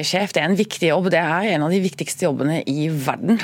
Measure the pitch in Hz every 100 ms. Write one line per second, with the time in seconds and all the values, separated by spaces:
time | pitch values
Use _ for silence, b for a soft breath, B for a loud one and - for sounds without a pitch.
0 | 151 180 202 - 151 196 208 - 165 156
1 | 185 165 170 165 214 160 151 190 185 -
2 | - - 156 131 139 160 - 143 156 156
3 | 135 - - 220